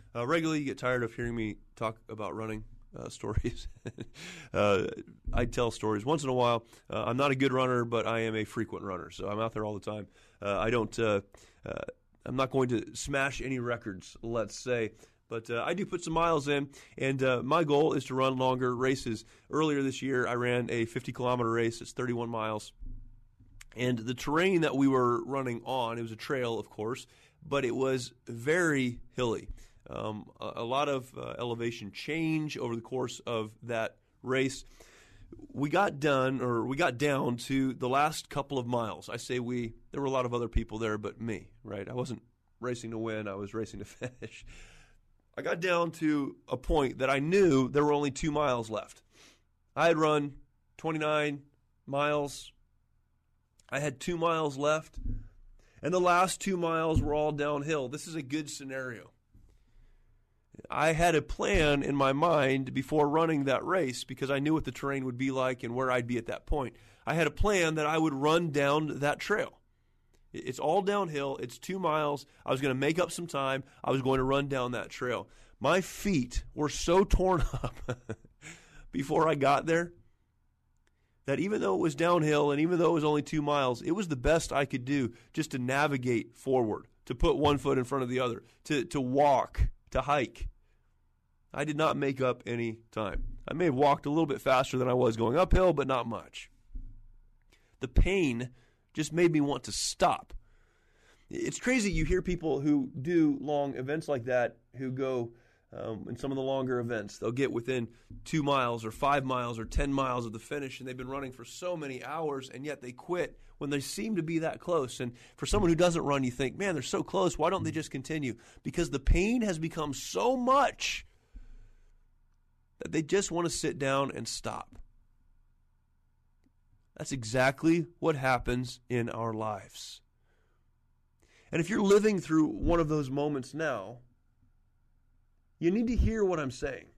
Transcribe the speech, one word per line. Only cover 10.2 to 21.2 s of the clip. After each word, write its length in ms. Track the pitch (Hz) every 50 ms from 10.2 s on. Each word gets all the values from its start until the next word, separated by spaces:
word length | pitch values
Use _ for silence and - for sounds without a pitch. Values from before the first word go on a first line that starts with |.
| - _ _ - 101
Uh, 160 | 101 101 92
I 120 | 95 113
don't, 280 | 120 120 110 107 - -
uh, 240 | 117 110 104 98 98 - - - - - _ _ -
uh, 160 | - - - - - - _ _ _ _ _ -
I'm 100 | 131 127
not 140 | 131 131 131
going 180 | - 135 127 123
to 240 | 123 107 101 - -
smash 460 | - - - 143 139 135 139 123 -
any 180 | 113 131 135 127
records, 580 | 120 120 120 117 - 110 95 90 85 - - - -
let's 360 | 117 117 117 107 104 - -
say, 340 | - 127 123 120 113 104 - - - - _ _ _ - 113
but, 160 | 117 113 -
uh, 160 | 120 117 -
I 60 | 143 165
do 140 | 180 202
put 180 | - - 175 -
some 80 | 170 160
miles 340 | 165 170 170 165 151 135
in, 220 | 143 143 143 143 139 - - - - - -
and, 240 | 131 135 135 131 131
uh, 200 | 131 127 120 -
my 220 | 131 151 170 170
goal 300 | 143 147 143 156 156 -
is 100 | 139 127
to 80 | - 131
run 220 | 131 131 135 131
longer 400 | 127 131 127 127 127 131 123 123
races. 480 | 120 127 131 135 131 - 123 110 107 - - - - _ -
Earlier 320 | - 147 156 156 147 143 139
this 200 | 135 131 131 127
year, 240 | 135 135 127 123
I 80 | 113 120
ran 360 | 120 120 123 123 123 120 -
a 140 | - 120 113
fifty 260 | 113 - 131 - -
kilometer 400 | 123 -